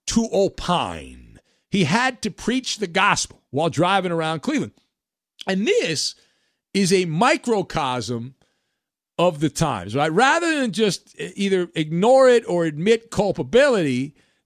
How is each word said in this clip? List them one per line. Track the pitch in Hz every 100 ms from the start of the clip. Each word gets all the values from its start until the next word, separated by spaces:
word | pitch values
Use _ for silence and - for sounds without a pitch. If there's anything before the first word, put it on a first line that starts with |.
| -
to | - 226
opine. | 180 196 - - 175 110 82 65 64 58 - _ _ _
He | 196
had | 160 208 254 254
to | 220
preach | - - 254 254 -
the | 196
gospel | 170 202 180 - - _
while | 131 165
driving | - 175 196 180
around | 170 160 160
Cleveland. | - 294 117 - _ _ _ _ _ - -
And | 190 233
this | 466 262 160 - - _ _ _ _ _
is | 190 190
a | 190
microcosm | 185 156 240 311 - 220 170 160 139 127 117 120 120 135 _ _ _ _ _ _ _ -
of | 175 151
the | 151
times, | - 160 113 90
right? | 120 156
Rather | 160 262 330 339 302
than | 254
just | 170 214 - _ -
either | 170 185 196 190 170 -
ignore | 156 170 208 269 262
it | 240 -
or | 175
admit | 165 147 185 226 -
culpability, | - 202 170 131 208 285 226 156 123 135 - _ _